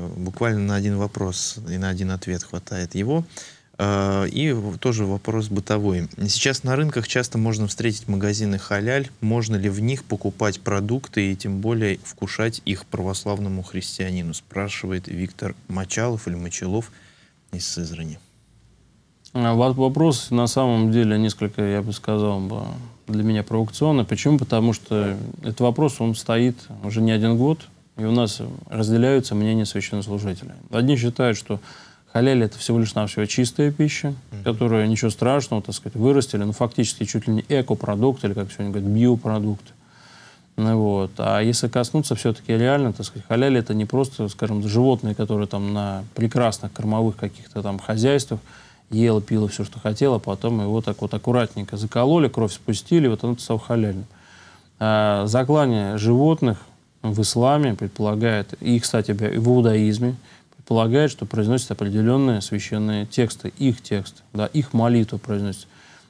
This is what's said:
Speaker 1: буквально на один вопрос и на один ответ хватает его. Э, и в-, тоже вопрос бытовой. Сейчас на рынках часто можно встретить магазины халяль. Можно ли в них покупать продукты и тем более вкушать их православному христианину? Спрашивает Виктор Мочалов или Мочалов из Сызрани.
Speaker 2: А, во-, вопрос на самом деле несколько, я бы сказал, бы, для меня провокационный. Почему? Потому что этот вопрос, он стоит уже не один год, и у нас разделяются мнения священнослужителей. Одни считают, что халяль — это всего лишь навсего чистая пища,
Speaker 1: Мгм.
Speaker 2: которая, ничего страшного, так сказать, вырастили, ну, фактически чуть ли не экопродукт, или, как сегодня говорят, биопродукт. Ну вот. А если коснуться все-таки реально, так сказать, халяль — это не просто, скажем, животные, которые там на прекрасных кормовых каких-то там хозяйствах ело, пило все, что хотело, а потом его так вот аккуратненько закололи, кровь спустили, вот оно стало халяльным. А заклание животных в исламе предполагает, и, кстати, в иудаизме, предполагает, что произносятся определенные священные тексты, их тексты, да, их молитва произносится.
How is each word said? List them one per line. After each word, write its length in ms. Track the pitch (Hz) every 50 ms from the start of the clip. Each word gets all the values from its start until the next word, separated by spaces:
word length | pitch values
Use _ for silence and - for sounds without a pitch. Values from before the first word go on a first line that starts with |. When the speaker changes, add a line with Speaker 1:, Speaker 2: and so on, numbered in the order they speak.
| 87 87 85
Speaker 1:
буквально 440 | 87 90 90 90 - 117 117 110 104
на 140 | 101 101 101
один 200 | 101 98 104 101
вопрос 600 | 98 101 104 - - 101 92 90 - - - - 110 110 -
и 80 | 87
на 140 | 92 95 95
один 200 | 92 90 98 92
ответ 320 | 95 90 - 90 90 87 -
хватает 520 | - - 90 - - - 92 90 85 -
его. 300 | 95 101 120 147 165 165 165 - - - - - - _ _ - - 101
Э, 440 | 101 101 98 98 98 98 98 98 -
и 240 | - - 147 156 131
в-, 260 | 113 101 104 87 -
тоже 260 | - 131 117 110 104
вопрос 440 | 95 98 98 - - 110 110 107 107
бытовой. 600 | 104 101 - - 107 104 104 101 92 90 85 82 - - 98 98
Сейчас 360 | - - - 135 131 135 -
на 120 | 127 131
рынках 300 | 135 156 151 - 123 113 -
часто 280 | - 127 123 120 - 113
можно 280 | 110 113 110 107 107
встретить 420 | 98 - - 117 117 104 - - -
магазины 500 | 98 98 98 104 104 107 110 104 98 98
халяль. 500 | - - 104 98 104 117 131 139 139 135 - -
Можно 360 | - 107 113 120 110 107 113
ли 120 | 98 95 101
в 120 | 98 104
них 240 | 107 120 139 131 -
покупать 560 | - - 196 - 104 95 - 110 104 95 -
продукты 720 | - 98 101 98 101 104 117 135 131 - - 110 101 95 95
и 40 |
тем 240 | 95 - 104 98 95
более 380 | 104 110 117 110 110 101 98 - -
вкушать 580 | - - - 104 95 - - 110 117 113 - -
их 220 | - 98 90 -
православному 760 | - - - 92 95 95 - - 104 101 101 101 98 95 92 87
христианину? 720 | - - 95 90 - - - 95 92 90 90 85 82 78
Спрашивает 720 | - - _ - 95 101 104 - - - 92 95 92 92 -
Виктор 460 | - 87 92 92 - - 107 98 - - - -
Мочалов 580 | 90 92 95 92 - 110 113 123 117 110 -
или 100 | 92 87
Мочалов 540 | 85 87 87 - - 92 92 98 113 117 - - - - - _ _ _ _ _ _ _ _ -
из 140 | 90 -
Сызрани. 520 | - - 87 85 80 82 80 82 78 76 - - _ _ _ _ _ _ _ _ _ _ _ _ _ _ _ _ _ _ _ _ - -
Speaker 2:
А, 220 | 127 120 117 117
во-, 180 | 117 123 131 127
вопрос 580 | 131 131 131 135 151 160 165 139 - - -
на 160 | 120 120 120
самом 440 | 117 - 135 131 123 117 110 110 110 110
деле 260 | 120 117 107 107 107
несколько, 440 | 110 107 101 - 107 104 104 - 104
я 200 | 101 101 104 101
бы 100 | 110 101
сказал, 480 | - - - 107 104 104 104 101 98
бы, 220 | 95 95 110 110 107 - - 127 123 117 - - _
для 160 | - 107 107 107
меня 200 | 110 110 107 104
провокационный. 640 | - 113 110 113 107 - - 147 156 151 135 110
Почему? 340 | - 110 - - 147 151 139
Потому 340 | 123 - 120 113 113 117 110
что 440 | - - - 110 104 104 101 98 98 113 117 - - -
этот 180 | 117 110 -
вопрос, 400 | 123 123 117 - 156 143 - -
он 140 | 117 113 110
стоит 420 | - - - 117 117 120 127 123 - - - 110 104 101
уже 160 | 101 107 110
не 120 | 113 113 113
один 240 | 107 110 113 117
год, 240 | 113 127 147 160 156 - - - _ _ _ _
и 80 | - 110
у 80 | 110 117
нас 280 | 120 120 104 - - 117 120 - - - -
разделяются 680 | - 110 110 107 113 117 120 131 139 131 - - 107
мнения 320 | 104 104 110 110 113 107
священнослужителей. 840 | - - 101 95 - - 104 98 107 101 101 104 101 90 87 - - - - - -
Одни 260 | - 113 123 135 147
считают, 400 | 123 117 120 120 - 131 120 107
что 240 | - - - 107 98 - - - - - - - _ _ _ -
халяль — 300 | 117 120 135 135 123 113
это 140 | 101 - -
всего 200 | - - 117 117
лишь 140 | 113 110 -
навсего 300 | 110 104 101 - - 107
чистая 440 | 104 - - 127 117 - - 147 147
пища, 440 | 143 147 151 147 - - - 143 139 127 - - -
Speaker 1:
Мгм. 100 | 104 95
Speaker 2:
которая, 420 | 123 113 110 123 117 113 113 107
ничего 240 | 110 110 107 - 110
страшного, 520 | - - 117 123 135 143 131 - 117 107 -
так 120 | - 101
сказать, 200 | - - 107 -
вырастили, 480 | 110 113 131 139 139 127 - - 104 101
ну, 100 | 104 110
фактически 520 | - 123 117 - - 117 - - - 110
чуть 220 | - - 117 - -
ли 60 | 110
не 100 | 110 - -
экопродукт, 760 | 147 135 123 - 107 - - 104 104 101 120 135 131 135 -
или, 80 | 101 101
как 180 | 104 98 92
сегодня 220 | - - 104 101 98
говорят, 180 | 104 98 101
биопродукт. 840 | 104 113 120 123 123 113 - 117 107 107 104 107 104 101 - - - _ _ _ _ - - - - - - - - _ _ _ _
Ну 200 | - 110 110 113 110
вот. 340 | 107 104 101 98 98 95 - -
А 220 | - 104 101 104
если 280 | 107 113 117 - - 117
коснуться 480 | - 123 123 - - 156 147 - 123
все-таки 360 | 110 - 120 110 - - - 113
реально, 400 | 113 117 127 139 143 135 120 98
так 140 | - 107
сказать, 180 | - - 110 - -
халяль — 280 | 113 120 131 139 131 123
это 160 | 113 - 107
не 100 | 107 107
просто, 440 | 104 - 131 135 131 - - 110 104
скажем, 380 | 104 - 113 107 107 104 101
животные, 480 | 107 104 117 127 135 127 120 - 107 104
которые 320 | - 110 98 107 104 104
там 260 | 101 - 101 101 101 104
на 320 | 104 101 101 98 95 110 110 -
прекрасных 580 | - 113 113 - 120 120 113 104 - - 98 -
кормовых 440 | - 107 107 110 110 113 113 104
каких-то 460 | - - 101 - - - - - 107 101
там 160 | 101 98 95
хозяйствах 640 | - - 107 107 113 131 143 139 135 - 120 110 - - - - - - - _ _ _
ело, 320 | 113 110 117 117 110 107 101
пило 240 | - 110 107 107
все, 180 | 101 - - 101
что 140 | - - -
хотело, 380 | - 110 110 - 135 139 123
а 20 | 107
потом 420 | - - 98 95 - 117 117 107
его 220 | 101 101 107 113 110
так 180 | 107 101 -
вот 140 | 107 104 -
аккуратненько 640 | 107 - 123 120 123 117 - - 107 98 - -
закололи, 520 | 104 110 110 - 120 123 139 160 170 151 123
кровь 240 | - - 117 104 -
спустили, 540 | - - - 107 - - - 175 170 147
вот 160 | 123 110 107 -
оно 140 | 117 120 120
стало 220 | - - 117 107
халяльным. 440 | - - 120 117 110 104 95 95 101 - - - - - - - - - - - _ _ _ _
А 460 | 110 110 107 107 107 104 101 101 101
заклание 680 | 107 107 127 131 127 151 151 147 131 117 107 101 98 107
животных 640 | 107 104 113 120 123 143 156 165 160 147 120 104 - - - - _ _ _ _ _ -
в 200 | 110 104 107 107
исламе 520 | - - 117 120 131 143 151 147 127 104
предполагает, 800 | 92 110 98 - - 107 104 104 107 117 117 110 104 98 - - -
и, 180 | - - 120 117
кстати, 320 | 117 - - 113 104 - 107
в 340 | 101 110 107 98 113 113 120
иудаизме, 680 | 123 123 120 113 107 110 107 107 104 110 123 123 127 120 - - - - _ _ _
предполагает, 540 | - - - 117 113 113 113 120 143 151 139
что 140 | 117 - 107
произносятся 480 | 104 - 113 104 107 123 120 - - 104
определенные 680 | - 104 101 98 110 110 117 127 139 139 131 117 104 95
священные 640 | - 110 101 - - 110 107 107 107 107 104 101
тексты, 460 | 107 - - 120 110 - - - 92 - -
их 220 | 139 135 113 -
тексты, 400 | - - 107 101 95 - - - _ _ -
да, 120 | 104 107
их 260 | - - 156 123 - -
молитва 420 | 117 113 120 120 117 110 110 - 104
произносится. 500 | - - 107 101 101 101 92 - - - - - - - - - -